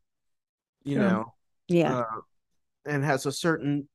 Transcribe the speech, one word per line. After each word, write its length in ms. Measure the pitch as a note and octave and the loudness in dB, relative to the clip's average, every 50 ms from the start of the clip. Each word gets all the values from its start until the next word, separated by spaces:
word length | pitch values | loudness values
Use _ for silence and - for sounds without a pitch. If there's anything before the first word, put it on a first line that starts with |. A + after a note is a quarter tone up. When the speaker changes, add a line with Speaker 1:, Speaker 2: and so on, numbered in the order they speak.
| _ _ _ _ _ _ _ _ _ _ _ _ _ _ _ _ - | _ _ _ _ _ _ _ _ _ _ _ _ _ _ _ _ -6
Speaker 1:
you 120 | C#3 C#3+ | -4 0
Speaker 2:
True. 80 | - G#3 F#3+ | 2 2 2
Speaker 1:
know, 260 | F#3 A2 A2+ - - _ _ _ _ _ _ - | 2 0 -2 -6 -12 _ _ _ _ _ _ 0
Speaker 2:
Yeah. 300 | F3 E3+ D#3+ D3 C3 B2 | 2 4 4 4 2 -2
Speaker 1:
uh, 220 | A#2+ A2+ A2+ G#2+ - _ _ _ _ _ _ _ _ _ _ _ - | -2 -4 -6 -10 -12 _ _ _ _ _ _ _ _ _ _ _ -8
and 180 | C#3+ D3 C#3+ C#3 | -4 -4 -2 0
has 200 | D#3 C#3 C3+ - | 2 0 0 0
a 60 | C#3+ | -4
certain, 560 | C3+ - - F3 D#3+ A2 A2+ C#3+ C#3+ C#3+ C#3+ - _ | -4 -2 0 0 0 0 0 -2 -2 -2 -4 -8 _